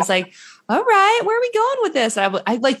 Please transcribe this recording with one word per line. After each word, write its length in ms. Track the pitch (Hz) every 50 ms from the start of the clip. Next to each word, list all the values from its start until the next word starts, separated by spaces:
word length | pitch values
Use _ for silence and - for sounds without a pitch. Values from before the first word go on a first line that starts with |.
was 80 | 170 -
like, 260 | 190 185 180 180 _ - - - - _ _ _
All 140 | 214 302
right, 380 | 453 523 440 392 381 403 453 480 -
where 120 | 381 440
are 40 | 466
we 100 | 494 494
going 240 | 466 427 440 494 554 523
with 100 | 466 381
this? 240 | 320 277 233 220 -
I 80 | 208 196
w-, 180 | 196 190 185 -
I, 100 | 202 226
like 240 | 247 233 269 254 -